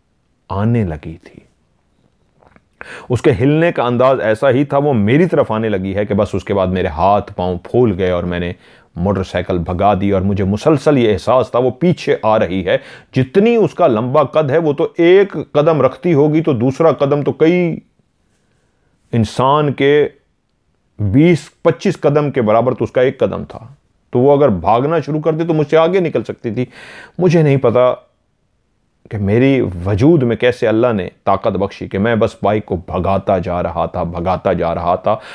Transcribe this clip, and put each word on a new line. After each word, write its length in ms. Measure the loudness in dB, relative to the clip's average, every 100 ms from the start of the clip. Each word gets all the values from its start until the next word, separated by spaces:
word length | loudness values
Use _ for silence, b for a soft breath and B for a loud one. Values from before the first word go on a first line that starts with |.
| _ _ _ _ _
आने 320 | -4 0 0
लगी 300 | -2 -6 -12 -16
थी। 260 | -20 -20 _ _ _ _ _ _ _ _ _ _ _ _ _ _ B B B
उसके 200 | 0 0
हिलने 380 | 2 2 2 0
का 120 | 0
अंदाज 360 | -2 2 2 2
ऐसा 260 | 0 0 0
ही 160 | 0
था 140 | 0 0
वो 140 | 0
मेरी 340 | 0 2 2 2
तरफ 260 | 2 0
आने 160 | 0 -2
लगी 240 | -4 -4
है 120 | -4 -2
कि 80 |
बस 200 | -2 -2
उसके 200 | -4 -4
बाद 140 | -2 0
मेरे 180 | -2 -4
हाथ 420 | 0 2 2 -2 -6
पाँव 200 | -6 -6 -4
फूल 260 | 0 2
गए 180 | 2 -2
और 140 | -2
मैंने 300 | -4 -6 -6 -8 b b b -6
मोटरसाइकिल 600 | -2 -2 -2 -6 -4 -4
भगा 340 | -4 0 0
दी 160 | 0 0
और 100 | -2
मुझे 220 | -2 -2 -2
मुसलसल 520 | -2 0 0 2 2
ये 100 | 2
एहसास 420 | 0 0 0 0
था 40 | -2
वो 120 | -2
पीछे 480 | 0 -2 -2 -2 -2 0
आ 100 | 0
रही 260 | 0 -4
है। 180 | -2 -2 B B B
जितनी 420 | -4 0 2 2 2
उसका 280 | 0 0 0
लंबा 380 | 0 0 0 0
कद 240 | 0 0
है 80 | 0
वो 140 | -2
तो 180 | -2 -4 0
एक 360 | 4 4 2 -4 -4 0
कदम 260 | 2 2
रखती 300 | 0 0 0
होगी 280 | 2 2 2
तो 140 | 0 0
दूसरा 360 | 0 2 2
कदम 280 | 2 0 0
तो 100 | -2
कई 480 | 0 2 2 0 -4 -12 _ _ _ _ _ _ _ _ _ _ _ _
इंसान 600 | -2 -2 0 2 2 0
के 540 | 0 2 2 0 -4 _ _ _ _ _ _ _ _
बीस 500 | 0 4 4 2 -2 _
पच्चीस 320 | -2 0 -2 -2
कदम 340 | 0 0 0
के 100 | -2
बराबर 340 | 2 2 2
तो 100 | -2
उसका 180 | -2 0
एक 200 | 0 0
कदम 200 | -4 -4
था, 320 | -12 -16 -20 -20 _ _ _
तो 60 | 0
वो 140 | 4
अगर 180 | 4 4
भागना 500 | 2 0 0 0 -2
शुरू 180 | -2 -4
कर 140 | -2
दे 100 | -2
तो 100 | -2
मुझसे 220 | -2 2 2
आगे 240 | 2 2
निकल 220 | -2 -4
सकती 280 | -6 -8 -8
थी। 140 | -6 -6 B B B B -2
मुझे 220 | 2 4
नहीं 160 | 4 4
पता 320 | 2 4 2 0 _ _ _ _ _ _ _ _ _ _ -12
कि 60 | -6
मेरी 420 | 0 2 4 2
वजूद 640 | 0 -4 -4 2 4 4
में 140 | 2 0
कैसे 280 | 0 0 0
अल्लाह 260 | 2 0
ने 180 | 0 -6 -8 -2
ताकत 260 | -2 -2
बख्शी 340 | -2 -4 -6 -8
कि 100 | -2
मैं 200 | 0 0
बस 200 | 0 -2
बाइक 200 | -2 -2
को 120 | -4 -8 -6
भगाता 500 | -4 -2 -2 0 -2
जा 220 | -2 -4
रहा 260 | -4 -4 -6
था, 180 | -4
भगाता 480 | -8 -6 -4 -2 -2
जा 200 | -2 -2
रहा 240 | -2 -2 -2
था 240 | -2 -4 B